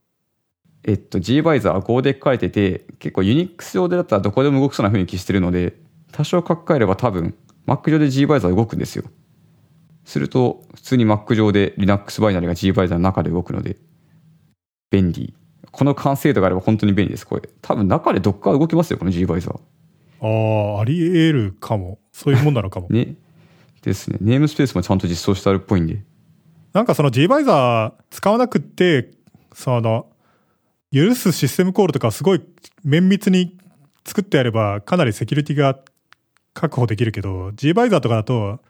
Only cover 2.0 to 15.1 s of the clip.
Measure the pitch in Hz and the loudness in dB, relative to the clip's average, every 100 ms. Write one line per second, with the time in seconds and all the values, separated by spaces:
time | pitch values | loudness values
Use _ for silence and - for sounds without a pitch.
2 | 139 131 - 123 90 104 101 90 - - | 0 0 -2 0 -2 0 0 -2 -10 -12
3 | - - 95 135 185 - - 185 180 180 | -8 -2 0 0 -2 -8 -8 -2 0 -2
4 | 175 104 104 104 139 139 135 - 107 104 | 0 0 0 0 2 2 0 0 0 0
5 | 90 92 - 95 90 90 87 - _ _ | -2 -6 -2 0 0 0 -2 -6 _ _
6 | _ - 151 180 170 165 - 156 104 98 | _ -8 -2 -2 -2 -4 0 0 2 0
7 | 123 95 85 - _ _ - 127 - 156 | -2 -2 -4 -8 _ _ -4 -2 0 2
8 | 151 131 143 143 90 90 113 67 - - | 2 2 2 2 2 0 0 -4 -6 -8
9 | - _ _ _ _ _ _ _ _ _ | -12 _ _ _ _ _ _ _ _ _
10 | - 143 143 131 123 - - - - 131 | -10 -6 -2 0 0 -2 -16 -20 -2 2
11 | 110 107 - 110 107 101 98 - 95 101 | 2 0 0 0 2 2 0 0 0 0
12 | - - 107 92 87 87 98 95 92 87 | -2 -2 0 0 -2 0 0 2 0 0
13 | 90 92 82 85 - 95 - - _ _ | 0 0 -2 -4 -4 -8 -8 -10 _ _
14 | _ _ _ _ _ _ _ _ _ 98 | _ _ _ _ _ _ _ _ _ 2
15 | 90 | 2